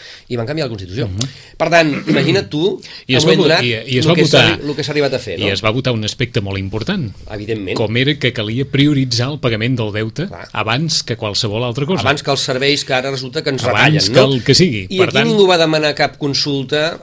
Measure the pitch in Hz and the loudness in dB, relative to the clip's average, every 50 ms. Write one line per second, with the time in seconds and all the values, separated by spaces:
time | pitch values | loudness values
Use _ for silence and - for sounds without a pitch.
0 | - - - - - - 123 120 113 117 151 160 151 123 113 98 95 87 90 127 | -20 -20 -20 -20 -12 -8 -6 -6 -4 -4 -4 -4 -4 -4 -6 -8 -10 -10 -6 -6
1 | 143 95 92 101 - - - - - - - - 165 165 170 170 165 151 139 - | -4 -4 -4 -6 -6 -6 -8 -16 -20 -20 -6 -4 -2 2 4 4 4 4 0 -2
2 | - 151 151 139 135 139 175 202 - - 147 147 165 202 - - - - - - | 0 0 2 2 2 2 2 0 0 -2 -4 -2 -2 -2 -2 -4 -10 -16 -20 -18
3 | - - 131 120 110 - - - 170 143 156 - 123 123 113 110 117 139 127 123 | -4 0 2 2 4 4 4 6 6 4 4 4 2 0 -2 -2 -4 -2 0 2
4 | - 156 - 160 151 151 156 135 120 110 98 90 135 147 139 135 143 - 147 147 | 4 4 4 4 4 4 6 6 6 4 2 0 -2 -6 -4 -4 -4 -2 0 0
5 | 143 135 127 123 - 107 87 90 101 98 98 95 - 110 107 131 127 131 120 110 | 0 0 0 -2 -4 -6 -6 -4 -2 -2 -2 0 0 0 0 0 -2 -2 -2 -2
6 | 107 104 - - 127 - - - 101 98 98 98 95 98 98 110 - - 202 196 | -2 -4 -4 -4 -6 -2 -2 -4 -4 -2 -4 -4 -6 -4 -6 -6 -4 -4 -4 -4
7 | 139 104 - - - - 107 104 107 101 113 107 98 90 110 117 113 104 110 120 | -4 -6 -8 -12 -14 -12 -10 -10 -6 -6 -6 -4 -4 -6 -2 -2 -2 0 0 0
8 | 131 143 151 139 - 123 120 123 104 107 113 127 135 139 - 139 143 147 147 135 | 0 0 -2 0 -2 -2 -2 -2 -6 -4 -2 -4 -4 -2 2 2 4 4 4 2
9 | 131 127 120 113 120 135 151 135 - 123 113 104 110 123 131 117 110 104 98 107 | 0 0 0 -2 -2 -4 -4 -4 -2 -2 -2 0 0 -2 0 -2 -2 -4 -2 -4
10 | 110 110 - - 170 202 - 87 90 - - 107 107 107 117 - 165 156 156 - | -4 -4 -4 -6 -8 -8 -8 -12 -16 -10 -6 -6 -2 -2 0 -2 0 -2 -2 -4
11 | - - 120 - 120 104 98 - - 104 101 113 123 123 113 131 143 147 190 - | -4 -4 -6 -6 -4 -6 -4 -2 -4 -2 -2 -2 -4 -4 -4 -4 -2 -2 -2 0
12 | - 135 147 147 - 151 139 123 - - 127 127 135 143 147 135 - - 135 127 | 0 0 0 0 0 -2 -2 -2 -2 -2 -2 0 0 0 0 0 0 -2 -2 -2
13 | 127 139 139 123 131 127 127 160 - 151 139 123 117 127 117 104 123 147 156 151 | -2 -2 -6 -6 -8 -8 -8 -6 -4 -2 -4 -2 -2 0 2 4 4 4 4 4
14 | - 101 - - 135 135 139 123 110 - 127 - 185 175 117 104 92 92 190 185 | 2 4 4 6 6 6 4 0 2 4 6 6 6 4 2 -2 -4 -4 0 0
15 | 185 - - - - 233 220 208 196 185 180 165 165 156 156 156 151 151 143 - | 0 2 2 0 2 2 4 4 6 6 6 4 4 4 2 2 2 0 0 0
16 | 147 135 - - 156 143 135 - - 151 139 139 131 127 147 151 151 165 - - | -2 -2 -2 -4 -4 -4 -2 -2 -2 -2 -2 -4 -2 -2 -2 -2 -2 -2 -4 -6